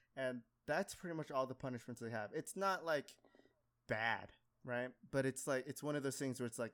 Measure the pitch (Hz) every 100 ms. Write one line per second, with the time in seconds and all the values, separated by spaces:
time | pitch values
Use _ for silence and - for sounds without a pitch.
0 | _ - 131 123 - _ - 156 196 -
1 | 180 160 147 135 131 127 135 123 - 120
2 | 117 113 104 139 - 190 196 185 165 151
3 | - - _ _ - _ _ _ - 110
4 | 113 104 98 - _ _ 127 120 127 -
5 | - 139 135 131 - 131 127 - 147 147
6 | 135 127 135 120 123 - 113